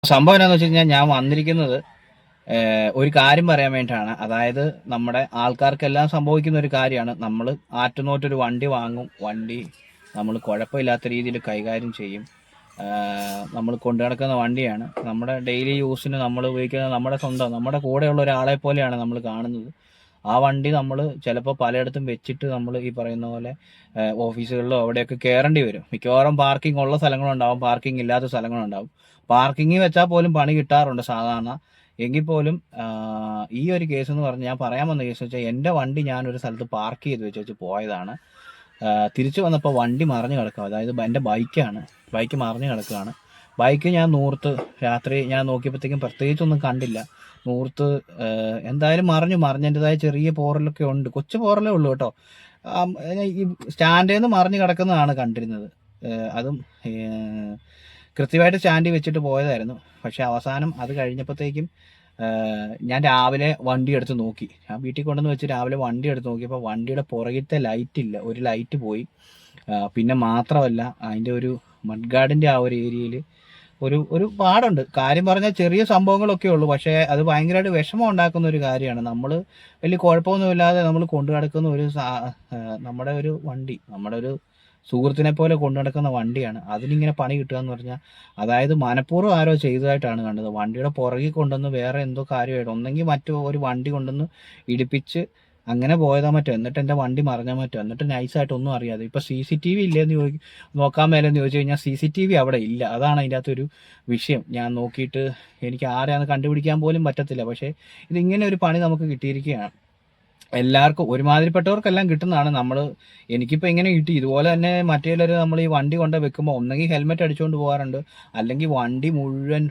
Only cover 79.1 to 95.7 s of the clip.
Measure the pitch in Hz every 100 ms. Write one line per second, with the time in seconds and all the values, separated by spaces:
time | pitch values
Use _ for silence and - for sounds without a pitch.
79.1 | 117 131 160 190 _ - _ 165 175 175
80.1 | 170 170 196 190 175 175 180 165 160 170
81.1 | 151 139 151 147 156 160 143 147 143 127
82.1 | 123 123 - _ 120 113 110 123 123 131
83.1 | 143 147 156 151 131 131 120 _ 101 101
84.1 | 117 123 139 _ _ _ _ _ 123 135
85.1 | 139 151 151 160 160 147 135 139 143 147
86.1 | 127 113 123 120 110 101 107 131 151 151
87.1 | 147 131 143 135 131 131 123 123 127 _
88.1 | - - - 107 120 139 156 127 123 131
89.1 | 170 208 175 156 156 147 127 139 139 135
90.1 | 113 110 107 110 104 107 113 139 147 127
91.1 | 123 147 151 147 135 139 135 123 139 135
92.1 | 131 135 127 120 131 117 113 123 147 165
93.1 | 143 - 151 143 143 139 123 127 143 135
94.1 | 139 165 _ - - - 123 131 139 -
95.1 | 170 170 _ _ _ -